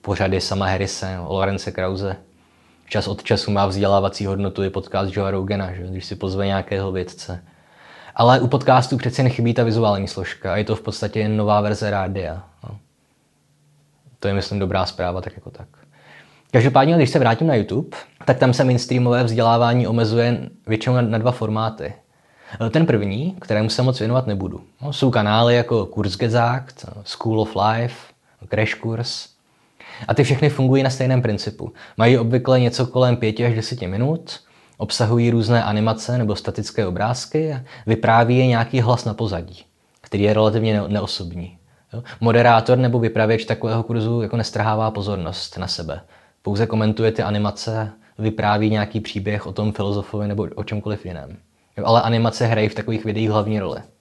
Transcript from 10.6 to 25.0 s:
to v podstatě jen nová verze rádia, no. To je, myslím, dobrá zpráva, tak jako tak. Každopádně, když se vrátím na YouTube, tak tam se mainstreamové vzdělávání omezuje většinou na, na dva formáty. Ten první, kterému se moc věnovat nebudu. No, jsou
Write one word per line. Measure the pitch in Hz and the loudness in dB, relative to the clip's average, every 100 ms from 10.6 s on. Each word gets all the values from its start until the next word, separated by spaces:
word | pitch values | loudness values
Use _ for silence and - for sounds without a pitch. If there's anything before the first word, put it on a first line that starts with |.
to | 104 110 | -2 -4
v | |
podstatě | - - 107 110 | -4 -6 -6 -2
jen | 107 107 | -2 0
nová | 104 104 | 2 2
verze | 104 104 104 | 2 -2 -2
rádia, | 101 95 98 85 85 - _ - | -2 -4 -4 -6 -10 -14 _ -18
no. | 104 _ _ _ _ _ _ _ _ _ _ _ _ _ _ | -18 _ _ _ _ _ _ _ _ _ _ _ _ _ _
To | 101 | -4
je, | |
myslím, | 98 95 101 | -4 -4 -4
dobrá | 98 92 92 | -2 -2 -2
zpráva, | - 90 90 | -4 -6 -4
tak | 92 - | -10 -14
jako | - | -20
tak. | - - _ _ _ - - - _ _ | -20 -20 _ _ _ -20 -20 -20 _ _
Každopádně, | 123 123 131 139 170 | 4 6 6 6 6
když | 131 | 4
se | 165 | 4
vrátím | 120 113 160 | 2 2 2
na | |
YouTube, | 131 101 104 170 - - _ | 2 0 -2 -4 -12 -20 _
tak | - 131 | -2 2
tam | 131 | 4
se | 127 | 4
mainstreamové | 131 123 - 127 123 120 | 4 2 0 0 2 2
vzdělávání | 120 113 113 117 120 123 117 | 2 2 4 4 4 2 2
omezuje | 117 113 117 117 120 - - - | 2 2 2 2 0 -4 -14 -4
většinou | 110 - 127 | -4 0 0
na, | |
na | 120 113 | 2 0
dva | 120 | 0
formáty. | 123 110 107 110 110 71 - _ _ _ _ - - 113 | -2 -2 -2 -4 -6 -12 -12 _ _ _ _ -20 -6 -2
Ten | 156 165 | 2 4
první, | 117 101 98 156 190 | 2 0 -4 -4 -8
kterému | - 107 110 | -2 0 0
se | - | 0
moc | 127 127 | 0 0
věnovat | 107 127 127 | 0 0 0
nebudu. | 101 92 - - _ | -4 -4 -8 -16 _
No, | 135 | -10
jsou | 143 | 0